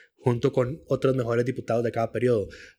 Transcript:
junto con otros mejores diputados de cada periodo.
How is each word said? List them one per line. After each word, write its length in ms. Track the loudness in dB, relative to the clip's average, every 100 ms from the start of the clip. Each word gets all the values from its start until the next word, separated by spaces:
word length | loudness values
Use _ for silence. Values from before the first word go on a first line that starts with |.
| -20 _
junto 380 | 0 2 2
con 280 | 0 -2 -4 -4
otros 300 | 0 2 0
mejores 260 | 0 0
diputados 400 | -2 -4 -2 -2
de 80 | -2
cada 180 | -2 -4
periodo. 340 | 0 2 2 -2 -10 -20